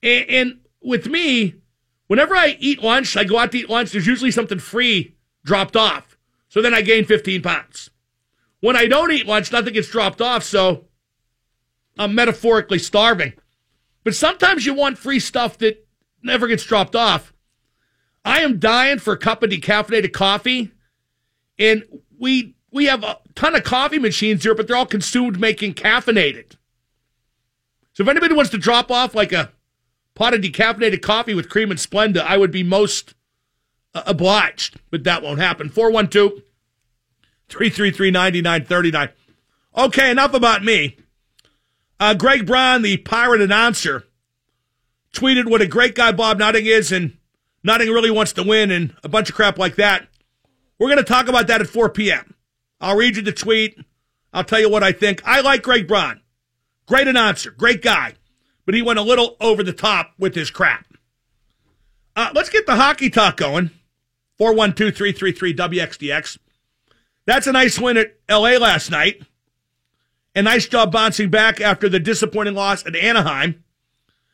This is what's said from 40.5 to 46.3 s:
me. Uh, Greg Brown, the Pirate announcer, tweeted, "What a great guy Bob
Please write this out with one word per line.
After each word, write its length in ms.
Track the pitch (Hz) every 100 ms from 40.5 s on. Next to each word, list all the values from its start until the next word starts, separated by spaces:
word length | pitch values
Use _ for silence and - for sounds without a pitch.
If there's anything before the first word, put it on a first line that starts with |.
| 208
me. 320 | 208 208 143 - _ _ _ _ _ _ _ _ _ -
Uh, 140 | 208
Greg 320 | 208 254 277 190
Brown, 340 | 254 254 254
the 160 | 214 190
Pirate 460 | - 226 240 233
announcer, 640 | 196 208 233 208 165 135 - _ _ _ _ _ _ _ _ _ _
tweeted, 340 | - 262 254 233
"What 120 | 226
a 60 | 196
great 280 | 180 240
guy 160 | - 233
Bob 280 | 190 220